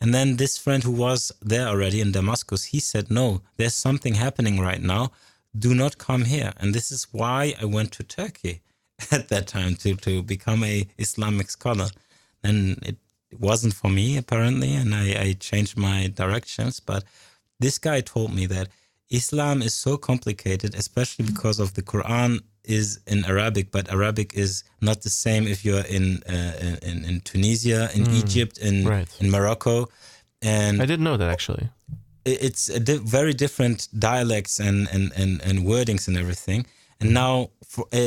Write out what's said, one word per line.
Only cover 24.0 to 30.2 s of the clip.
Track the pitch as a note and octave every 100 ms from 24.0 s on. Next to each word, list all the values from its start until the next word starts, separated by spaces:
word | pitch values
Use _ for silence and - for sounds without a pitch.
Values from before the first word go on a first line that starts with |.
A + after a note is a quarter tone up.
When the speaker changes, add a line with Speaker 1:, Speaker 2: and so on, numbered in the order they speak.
| G#2 G#2+ G2+
Speaker 1:
is | G2+ G2 F#2+ - -
not | G#2+ G#2
the | G#2
same | - A2+ A2 G#2+
if | G2 G#2
you're | G2 -
in, | G2 F#2+ F#2 -
uh, | F2 F2 E2
in, | F2 E2+ F2
in, | F2 E2
in | F2+
Tunisia, | - F#2+ G2+ A2+ A#2 A2+ A2+ G#2
in | A#2+
Speaker 2:
Mm, | A#2
Speaker 1:
Egypt, | G#2+ A2+ A2+ -
in, | G#2 G2 G2
Speaker 2:
right. | G2+ E2+ -
Speaker 1:
in | G2+
Morocco. | G2 G2+ A2+ A#2+ A#2 B2 _ - -